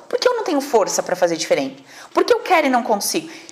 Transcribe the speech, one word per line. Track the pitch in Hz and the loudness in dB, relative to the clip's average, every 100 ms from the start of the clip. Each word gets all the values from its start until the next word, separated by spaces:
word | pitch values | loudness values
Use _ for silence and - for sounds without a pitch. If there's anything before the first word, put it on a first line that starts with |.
| - | -8
Por | 494 | -2
que | 494 | 0
eu | 480 | 0
não | |
tenho | 403 285 | 0 -2
força | 269 226 185 - | 2 2 2 -2
pra | - 175 | -4 0
fazer | 175 165 | 0 0
diferente? | - 165 135 - - - - | 0 0 -2 -8 -20 -20 -4
Por | 339 | -2
que | - | 2
eu | 466 | 2
quero | - 359 285 | 4 2 4
e | |
não | 247 | 0
consigo? | 233 208 - 180 156 - - | 0 -2 -2 -4 -6 -14 -20